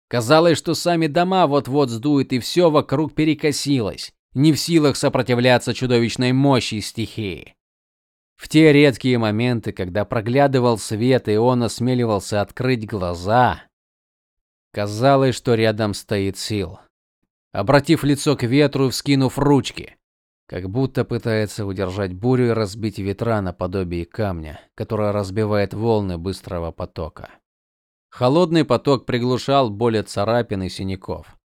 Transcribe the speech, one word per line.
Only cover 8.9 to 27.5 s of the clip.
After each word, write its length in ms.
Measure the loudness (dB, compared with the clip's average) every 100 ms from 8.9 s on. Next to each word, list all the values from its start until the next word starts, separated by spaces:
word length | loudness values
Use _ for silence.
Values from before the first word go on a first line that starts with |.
| 4 0 0
моменты, 520 | 0 0 0 -2 -4
когда 340 | -6 -6 -4 -4
проглядывал 760 | -4 0 2 2 4 2 0
свет, 480 | -2 -2 2 2 2
и 100 | 2
он 240 | 2 2
осмеливался 800 | -2 -2 -2 0 0 -2 -2 -4
открыть 460 | -4 -4 -2 -2 -4
глаза, 760 | -6 -4 -4 0 2 2 0 -10 _ _ _ _ _ _ _ _ _ _
казалось, 640 | -6 -6 0 4 4 4 0
что 180 | 0
рядом 400 | 2 2 0 -2
стоит 440 | -4 -4 -2 -2 -4
Сил. 400 | -6 -4 -6 -10 _ _ _ _ _ _ _
Обратив 520 | -6 2 2 4 2
лицо 320 | 2 0 0 -2
к 60 |
ветру 440 | 0 2 2 2 -2
и 20 |
вскинув 480 | -2 0 2 0 0
ручки, 600 | 2 2 0 -8 -16 -20 _ _ _ _ _
как 180 | -10 -6
будто 380 | -4 -2 -2 -4
пытается 600 | -4 -2 -2 -2 -6 -8
удержать 460 | -4 -4 -4 -6
бурю 340 | -4 0 2 2
и 60 |
разбить 440 | 0 -2 -4 -6 -4
ветра 440 | -6 -4 -2 -2
наподобие 640 | -2 -4 -4 -4 -4 -6 -6
камня, 540 | -6 -6 -6 -10 -16 -18
которое 380 | -12 -6 -2 -2
разбивает 640 | -2 -4 -2 0 0 -2 -2
волны 420 | 0 0 0 -4
быстрого 540 | -6 -8 -8 -8 -8
потока. 580 | -8 -10 -10 -12 -12 -20 -20 _